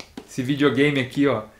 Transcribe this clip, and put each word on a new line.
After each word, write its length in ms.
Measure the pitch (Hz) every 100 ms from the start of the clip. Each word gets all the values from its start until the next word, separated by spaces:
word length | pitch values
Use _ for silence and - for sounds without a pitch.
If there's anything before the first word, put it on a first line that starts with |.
| - - -
Esse 140 | -
videogame 560 | 127 143 143 120 143 139
aqui, 300 | 123 - 143
ó. 140 | 113 - -